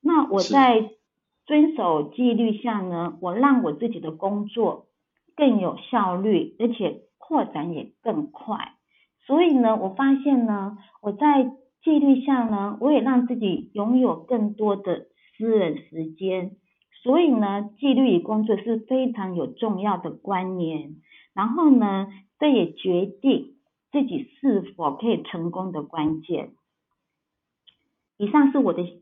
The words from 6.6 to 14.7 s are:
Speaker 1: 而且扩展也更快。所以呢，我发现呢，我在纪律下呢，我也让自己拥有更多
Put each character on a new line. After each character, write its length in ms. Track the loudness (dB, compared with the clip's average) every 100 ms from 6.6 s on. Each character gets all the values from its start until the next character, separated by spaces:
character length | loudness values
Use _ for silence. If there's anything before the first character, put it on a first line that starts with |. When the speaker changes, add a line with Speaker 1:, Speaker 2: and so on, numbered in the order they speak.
Speaker 1:
而 80 | -4
且 340 | -2 -4 -6 _ _
扩 260 | -4 -2
展 300 | -2 -6 -8
也 180 | -10 -12 _
更 300 | -6 -6 -6
快。 460 | -12 -10 -10 -10 _ _ _ _ _ -2
所 160 | 2
以 100 | 4
呢， 240 | 4 2 2
我 120 | -4
发 260 | -2 2 2
现 240 | 2 2 2
呢， 320 | -2 -6 -10 -20 _
我 100 | -8
在 320 | 0 2 4 2 -4 _ _
纪 160 | 2 4
律 260 | 4 4
下 200 | 2 0
呢， 340 | 0 -2 -4 -2
我 120 | 2
也 80 | 2
让 260 | 4 2 0
自 100 | -2
己 360 | -2 -4 -6
拥 240 | -6 0 2
有 160 | 2
更 400 | 0 -4 -2 -2
多 220 | -2 -2